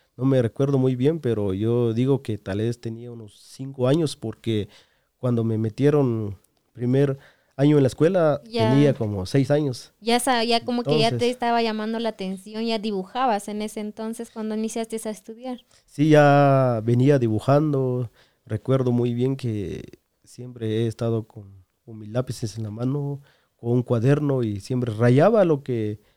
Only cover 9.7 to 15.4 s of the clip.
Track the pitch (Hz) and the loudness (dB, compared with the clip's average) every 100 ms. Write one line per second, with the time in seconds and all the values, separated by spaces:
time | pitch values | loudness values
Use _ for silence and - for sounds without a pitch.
9.7 | 117 - _ 214 240 269 240 233 233 233 | -6 -14 _ -2 0 0 -2 0 -2 0
10.7 | 240 240 226 226 233 240 247 240 233 226 | -4 0 2 2 0 -2 -2 0 0 0
11.7 | 214 220 226 226 214 190 190 214 214 226 | -4 -6 -4 -6 -6 -8 -8 -10 -6 -4
12.7 | 226 214 196 185 247 262 202 208 208 214 | -4 -4 -4 -6 -2 0 0 -4 -8 -8
13.7 | 214 214 208 220 226 240 226 220 214 220 | -8 -10 -8 -10 -10 -12 -10 -6 -4 -4
14.7 | 226 226 226 220 208 - 226 | -6 -6 -8 -8 -10 -14 -14